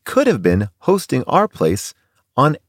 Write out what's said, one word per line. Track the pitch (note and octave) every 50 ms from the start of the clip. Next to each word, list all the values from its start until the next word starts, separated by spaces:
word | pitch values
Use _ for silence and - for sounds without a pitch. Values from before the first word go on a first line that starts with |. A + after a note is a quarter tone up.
| -
could | - - B3+ C#4+
have | C4+ F3+ G#2+ F2
been | F2+ F2 F#2+ G#2 G2+ _ _
hosting | - - F#3+ G3 - - - B2+ -
our | - - F3+ G#3 G#3+
place | - - - D#2+ F2+ G2 - - - _ _ _ _ _ _ _ -
on | - C3+ D3+ D3+ - _